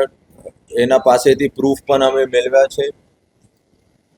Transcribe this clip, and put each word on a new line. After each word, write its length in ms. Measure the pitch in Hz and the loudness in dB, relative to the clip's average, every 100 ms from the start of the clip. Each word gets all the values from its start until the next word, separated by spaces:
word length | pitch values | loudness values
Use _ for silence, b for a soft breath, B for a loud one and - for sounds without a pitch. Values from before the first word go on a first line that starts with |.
| 135 _ _ _ - - _ 117 | 0 _ _ _ -20 -20 _ -4
એના 180 | 123 131 | 0 0
પાસેથી 500 | 131 123 139 131 143 | 2 2 2 0 -2
પ્રૂફ 300 | - 135 135 - | -4 -4 -2 -2
પણ 160 | 139 | 0
અમે 220 | 131 135 131 | 0 0 -2
મેળવ્યા 400 | 123 127 135 135 | -2 0 2 0
છે, 240 | - 139 - _ _ _ _ _ _ _ _ _ _ _ | -2 -8 -8 _ _ _ _ _ _ _ _ _ _ _